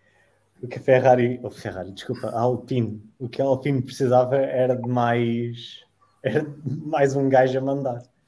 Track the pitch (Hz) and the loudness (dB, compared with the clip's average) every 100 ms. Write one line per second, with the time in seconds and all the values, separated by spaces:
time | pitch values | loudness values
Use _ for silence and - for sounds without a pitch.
0 | _ _ _ _ _ - 120 135 - 127 | _ _ _ _ _ -16 -12 -2 4 6
1 | 127 127 120 123 104 - 107 92 92 95 | 6 6 4 -2 -10 -10 -10 -10 -12 -12
2 | - 120 110 117 123 113 - 131 107 107 | -10 -8 -6 0 0 0 -4 -4 -4 -6
3 | - - 120 127 135 131 147 135 135 - | -16 -12 -8 -2 0 0 0 -2 -4 -2
4 | 131 127 127 139 135 135 127 120 120 123 | 4 4 4 2 0 0 0 0 -2 0
5 | 120 120 117 117 120 120 - - _ _ | 2 2 0 -2 -4 -8 -16 -20 _ _
6 | _ _ 127 147 147 - 139 - 147 156 | _ _ -4 -2 -4 -8 -8 -8 -4 2
7 | 139 139 135 131 131 131 135 139 131 120 | 2 2 2 4 4 2 -2 -4 -4 -8
8 | - _ | -12 _